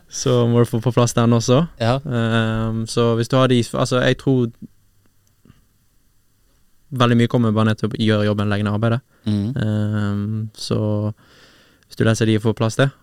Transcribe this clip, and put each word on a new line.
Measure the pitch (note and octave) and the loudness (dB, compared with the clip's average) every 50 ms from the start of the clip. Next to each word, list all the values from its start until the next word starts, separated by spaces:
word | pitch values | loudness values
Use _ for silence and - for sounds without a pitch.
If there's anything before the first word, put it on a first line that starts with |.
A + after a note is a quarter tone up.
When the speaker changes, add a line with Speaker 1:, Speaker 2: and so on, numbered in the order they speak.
| _ _ | _ _
Speaker 1:
så | - - - C3 B2+ A#2+ A#2+ A#2 | -10 -6 -2 0 2 2 2 2
må | A#2+ A#2+ A#2+ | 2 2 2
du | - | 2
få | - A2+ | 0 -2
på | - C3 - | -2 -2 0
plass | B2+ A#2+ A#2 - | 2 2 2 2
den | B2+ A#2 A#2 A#2 | 2 2 4 2
også. | A#2 A2 - B2 C#3 F3 - - - | 2 2 2 2 2 2 0 -2 -2
Speaker 2:
Ja. | A#2 A2+ B2+ C#3 | -2 0 0 0
Speaker 1:
Ehm, | C#3+ D3 B2 A#2 A#2 A2+ A2+ A2+ A2+ A2 A2 A2 A2+ A2+ A2+ A2+ A2 | -2 -4 -4 -2 -2 0 0 0 0 0 -2 -2 -2 -2 -4 -4 -6
så | - - B2+ A#2 A#2 A2+ | -4 -2 0 0 2 2
hvis | A2+ A#2 - | 0 0 0
du | - | 2
har | C3 C3 B2+ | 2 2 4
de, | B2+ A#2+ A2+ - - | 4 2 0 0 -2
altså, | C3 C3 - C3 B2 | -2 -2 0 0 0
jeg | B2+ C3 B2+ - | 0 0 0 0
tror | - C#3+ C3+ B2+ A#2+ A#2 - _ - - _ _ _ _ _ _ _ _ _ _ _ _ _ _ _ - - _ _ _ _ _ _ _ _ _ _ _ _ _ _ _ _ _ _ _ _ _ _ _ _ _ _ _ C#3+ | 0 0 2 2 0 -2 -4 _ -20 -20 _ _ _ _ _ _ _ _ _ _ _ _ _ _ _ -20 -20 _ _ _ _ _ _ _ _ _ _ _ _ _ _ _ _ _ _ _ _ _ _ _ _ _ _ _ -4
veldig | B2 B2 A#2+ A#2+ A#2 | 0 2 2 4 4
mye | A#2 A#2 | 2 2
kommer | - B2 A#2 A2 G#2+ | 2 0 0 2 2
bare | A2 A2 A2 | 2 2 0
ned | G#2+ - | 0 -2
til | - G#2 | -4 -6
å | G#2+ - | -4 -2
gjøre | A2+ G#2+ G#2+ G#2 G#2 G#2 | 0 0 0 2 2 0
jobben, | G#2 G#2+ G2+ G#2 | 0 0 -2 -2
legge | G2+ G2+ G#2 | -2 -2 -2
ned | G#2 G#2 | -2 -2
arbeidet. | G#2 A2+ A#2 A2+ B2+ - _ _ _ - | -2 0 0 -2 -2 -4 _ _ _ -6
Speaker 2:
Mm. | G#2+ G#2 G2+ G2+ A2 C3+ - | -2 -2 -2 -2 -2 -4 -4
Speaker 1:
Ehm, | G#2+ G#2+ G#2+ G#2 G#2+ G#2 G#2+ G#2+ G#2 G2+ G2+ G2+ G2+ G#2 A2 A2 A2 G#2+ - | -2 -2 -2 -2 -2 -2 -2 -2 -2 -2 -4 -4 -4 -4 -4 -6 -6 -8 -10
så | - - - A#2 A2 G#2+ G#2+ G#2+ G#2 G#2 G#2 G#2 _ _ _ _ _ _ _ _ _ _ _ _ _ _ | -12 -8 -4 -4 -2 -2 -2 -2 -2 -2 -4 -6 _ _ _ _ _ _ _ _ _ _ _ _ _ _
hvis | _ - - | _ -6 -2
du | A#2 | 0
leser | A2+ A2+ - A#2 A2 | 0 2 2 2 2
de | A2 G#2+ | 2 2
og | G#2+ | 2
får | A#2 G#2 - | 0 -2 0
plass | A#2 A2+ - - | -2 -2 0 0
til, | C3+ C#3+ - _ | 0 0 -2 _